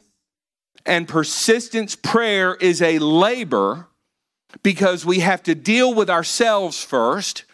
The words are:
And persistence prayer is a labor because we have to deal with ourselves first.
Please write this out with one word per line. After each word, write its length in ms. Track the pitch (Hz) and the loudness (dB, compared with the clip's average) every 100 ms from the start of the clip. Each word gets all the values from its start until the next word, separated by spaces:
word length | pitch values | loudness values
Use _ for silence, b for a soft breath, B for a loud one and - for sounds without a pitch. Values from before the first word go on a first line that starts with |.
| _ _ _ _ _ _ _ _ | _ _ _ _ _ _ _ _
And 240 | - 175 170 | -4 -2 0
persistence 880 | 160 151 - - 226 233 226 208 - | -2 -2 -2 2 0 0 -6 -6 -8
prayer 580 | - 226 226 202 185 185 | -2 0 0 0 0 0
is 260 | 185 165 | 0 2
a 160 | 170 160 | 0 0
labor 880 | 151 160 196 247 190 117 98 139 175 _ _ _ _ _ _ - | 2 2 2 0 -2 0 0 -2 -12 _ _ _ _ _ _ -4
because 420 | 202 175 196 180 156 | -2 2 0 0 0
we 140 | 185 | 0
have 240 | 170 185 | 2 0
to 100 | - | -2
deal 400 | 160 131 226 254 | -2 0 2 2
with 160 | 226 190 | 2 0
ourselves 720 | 170 165 - 233 208 185 - | 0 -2 0 2 2 -2 -8
first. 640 | - 131 117 165 185 - - | -4 0 0 0 -6 -10 -16